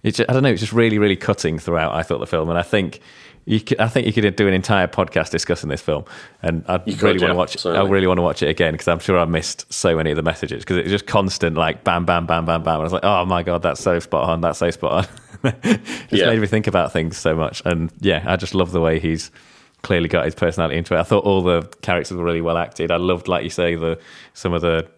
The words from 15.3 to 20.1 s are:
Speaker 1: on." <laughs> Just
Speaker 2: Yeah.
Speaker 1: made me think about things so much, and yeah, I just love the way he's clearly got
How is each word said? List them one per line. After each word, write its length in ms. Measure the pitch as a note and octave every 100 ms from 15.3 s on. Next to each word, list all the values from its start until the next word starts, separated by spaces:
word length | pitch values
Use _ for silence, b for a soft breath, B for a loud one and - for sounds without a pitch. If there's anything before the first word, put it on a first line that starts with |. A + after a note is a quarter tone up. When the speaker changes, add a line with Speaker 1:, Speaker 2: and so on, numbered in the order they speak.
| -
Speaker 1:
on." 100 | C3
<laughs> 80 | -
Just 500 | G#3 A#3 - - -
Speaker 2:
Yeah. 160 | G2 F2
Speaker 1:
made 120 | A2+
me 80 | G#2
think 200 | A2 G#2+
about 260 | F#2 D#2
things 240 | F2 D#2+ -
so 180 | E2 D#2+
much, 260 | D2+ - -
and 260 | E2+ E2 -
yeah, 240 | F#2+ D#2+ -
I 100 | F#2
just 180 | F#2 F#2+
love 160 | F2
the 100 | F2
way 180 | E2 D#2+
he's 320 | E2 E2 - b b b b _
clearly 260 | - F#2
got 160 | E2+